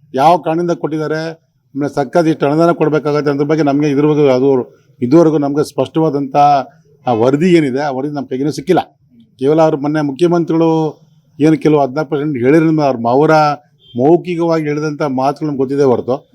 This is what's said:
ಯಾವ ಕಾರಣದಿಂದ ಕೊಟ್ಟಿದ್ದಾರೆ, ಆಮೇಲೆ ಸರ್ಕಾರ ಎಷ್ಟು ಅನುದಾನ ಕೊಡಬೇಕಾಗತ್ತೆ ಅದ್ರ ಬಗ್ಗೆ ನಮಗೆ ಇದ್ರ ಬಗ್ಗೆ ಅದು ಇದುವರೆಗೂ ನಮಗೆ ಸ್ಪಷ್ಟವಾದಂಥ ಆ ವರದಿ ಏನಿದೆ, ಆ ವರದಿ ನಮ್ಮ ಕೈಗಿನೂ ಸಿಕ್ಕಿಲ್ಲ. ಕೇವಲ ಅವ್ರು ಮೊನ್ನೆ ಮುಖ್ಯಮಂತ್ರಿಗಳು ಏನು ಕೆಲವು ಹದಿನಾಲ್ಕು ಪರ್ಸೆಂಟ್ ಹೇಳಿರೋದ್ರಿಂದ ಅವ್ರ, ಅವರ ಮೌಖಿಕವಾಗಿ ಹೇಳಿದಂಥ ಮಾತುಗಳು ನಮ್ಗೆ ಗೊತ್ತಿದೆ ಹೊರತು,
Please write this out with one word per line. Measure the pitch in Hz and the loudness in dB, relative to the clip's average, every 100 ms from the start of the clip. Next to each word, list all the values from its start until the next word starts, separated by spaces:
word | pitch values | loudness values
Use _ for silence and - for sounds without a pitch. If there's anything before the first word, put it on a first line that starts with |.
| _ | _
ಯಾವ | 127 151 175 | 0 2 2
ಕಾರಣದಿಂದ | 170 160 175 | 0 -4 -2
ಕೊಟ್ಟಿದ್ದಾರೆ, | 160 - 156 151 156 165 | -4 -4 -6 -4 -4 -6
ಆಮೇಲೆ | 160 _ _ _ 135 143 147 | -12 _ _ _ -8 -4 -4
ಸರ್ಕಾರ | 127 175 160 | -2 0 0
ಎಷ್ಟು | 139 143 | 0 0
ಅನುದಾನ | 151 170 | 2 2
ಕೊಡಬೇಕಾಗತ್ತೆ | 160 156 147 147 147 143 | 2 0 0 0 -2 -2
ಅದ್ರ | 139 | -2
ಬಗ್ಗೆ | 147 156 | 0 0
ನಮಗೆ | 147 143 147 | 0 0 0
ಇದ್ರ | 139 151 | 0 0
ಬಗ್ಗೆ | 151 143 | 2 2
ಅದು | 127 139 135 117 _ _ _ | 4 2 0 -2 _ _ _
ಇದುವರೆಗೂ | 123 160 165 156 | 2 4 4 4
ನಮಗೆ | 143 143 143 | 0 -2 -4
ಸ್ಪಷ್ಟವಾದಂಥ | - 127 160 160 143 139 147 143 139 127 _ _ _ - | -4 -4 -2 -2 -2 -2 2 4 2 -2 _ _ _ -4
ಆ | |
ವರದಿ | 113 123 143 185 | 0 2 2 2
ಏನಿದೆ, | 170 143 127 | 2 2 -2
ಆ | 147 | -4
ವರದಿ | 131 147 147 | -6 -6 -8
ನಮ್ಮ | 123 | -8
ಕೈಗಿನೂ | 131 147 | -4 -4
ಸಿಕ್ಕಿಲ್ಲ. | 151 139 160 - _ _ _ _ _ | -6 -2 -2 -2 _ _ _ _ _
ಕೇವಲ | 135 156 | 0 2
ಅವ್ರು | 160 151 | 2 0
ಮೊನ್ನೆ | 143 156 | -4 -4
ಮುಖ್ಯಮಂತ್ರಿಗಳು | 147 135 170 170 156 165 165 160 156 - _ _ _ - | -4 -2 0 0 0 0 0 0 -2 -8 _ _ _ -2
ಏನು | 151 156 | 0 2
ಕೆಲವು | 165 151 | 2 2
ಹದಿನಾಲ್ಕು | 135 139 147 | 0 -4 -6
ಪರ್ಸೆಂಟ್ | 135 151 135 | -4 -4 -2
ಹೇಳಿರೋದ್ರಿಂದ | 123 165 160 156 | 2 4 4 2
ಅವ್ರ, | 143 120 117 | 0 0 0
ಅವರ | 131 156 156 151 143 _ _ _ 117 | 2 4 4 2 -2 _ _ _ -2
ಮೌಖಿಕವಾಗಿ | 139 170 180 165 170 160 | 2 2 -2 -4 -2 -2
ಹೇಳಿದಂಥ | 151 147 151 147 | -2 -4 -6 -4
ಮಾತುಗಳು | 151 131 135 139 156 | -4 -2 -2 -2 -6
ನಮ್ಗೆ | 135 | -4
ಗೊತ್ತಿದೆ | 131 139 | -4 0
ಹೊರತು, | 139 110 110 135 - | 2 0 -2 -6 -8